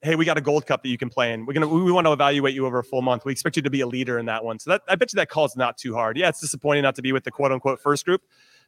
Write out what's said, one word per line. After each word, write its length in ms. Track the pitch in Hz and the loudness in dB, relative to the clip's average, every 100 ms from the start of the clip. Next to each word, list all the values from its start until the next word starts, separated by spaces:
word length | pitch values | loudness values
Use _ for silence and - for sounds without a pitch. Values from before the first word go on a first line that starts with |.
"Hey, 140 | 151 160 | 0 2
we 80 | |
got 120 | 165 156 | 2 2
a 40 | |
Gold 260 | 147 147 - | 2 0 2
Cup 160 | 135 | -2
that 60 | 135 | -2
you 100 | 120 | -4
can 100 | 123 | -4
play 240 | 131 120 | 0 0
in. 140 | 113 117 | -2 -4
We're 60 | |
gonna, 160 | 143 156 | -2 2
we, 140 | 165 | 2
we 100 | 180 | 4
wanna 200 | 180 160 | 4 4
evaluate 420 | 143 143 143 139 | 4 2 2 0
you 120 | 135 131 | 0 -2
over 140 | 123 | -2
a 40 | |
full 180 | 120 127 | -4 -2
month. 220 | 127 120 | 0 0
We 60 | 139 | -2
expect 240 | 131 160 160 | -4 -4 -2
you 60 | |
to 80 | 139 | -2
be 100 | 135 | -2
a 60 | 123 | -2
leader 320 | 127 123 117 | -4 -4 -4
in 80 | 117 | -4
that 180 | 110 | -6
one." 140 | 113 110 | -6 -6
So 120 | 151 | -2
that, 120 | 196 - | -2 0
I 80 | 185 | 0
bet 160 | 247 | 0
you 40 | 196 | 0
that 100 | 156 | 0
call's 280 | 156 143 127 | 0 0 2
not 220 | 123 - | -2 -2
too 160 | 127 | -6
hard. 220 | 113 113 127 | -2 -2 0
Yeah, 120 | 180 | 0
it's 120 | - | 0
disappointing 420 | 151 143 147 147 | -6 -4 0 2
not 140 | 135 127 | 2 0
to 60 | |
be 100 | 131 | -2
with 100 | 131 | -2
the 80 | 131 | -2
quote-unquote 500 | - 139 131 135 127 | -2 0 0 -2 0
first 240 | 147 143 | 0 0
group, 180 | - 185 _ _ _ _ | 0 -2 _ _ _ _